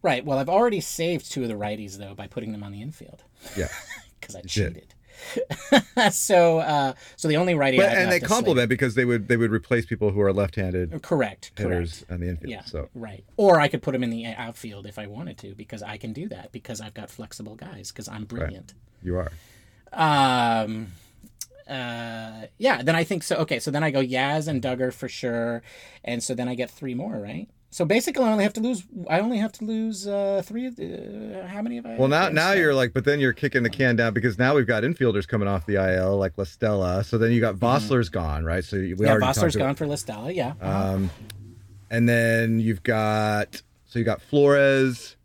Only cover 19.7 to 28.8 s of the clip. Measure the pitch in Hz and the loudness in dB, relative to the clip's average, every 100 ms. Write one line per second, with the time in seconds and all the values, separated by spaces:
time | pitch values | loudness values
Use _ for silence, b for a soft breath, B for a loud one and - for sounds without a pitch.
19.7 | b - - 156 143 135 127 120 113 110 | b -14 0 2 4 4 4 4 2 0
20.7 | 110 107 85 B B - _ - - - | -6 -10 -16 B B -20 _ -18 -18 -12
21.7 | 135 120 117 117 113 113 110 107 _ 240 | -8 -8 -8 -8 -10 -12 -14 -18 _ 0
22.7 | 143 131 165 170 185 - 175 156 123 147 | 0 2 0 0 -2 -2 -2 0 -2 -2
23.7 | 143 156 135 131 127 139 156 151 139 127 | 0 0 0 0 0 0 0 -2 -2 -2
24.7 | 127 127 - 127 - 123 117 117 117 B | -2 -2 -4 -12 -6 -4 -2 -2 -4 B
25.7 | B B B - 120 - 123 123 123 123 | B B B -8 -6 -4 -4 -4 -4 -6
26.7 | - 139 123 196 170 101 151 208 _ _ | -8 -8 -6 -6 -8 -8 -10 -12 _ _
27.7 | - 165 214 294 285 240 220 202 226 226 | -4 0 2 0 0 2 4 2 0 -2
28.7 | 226 | -4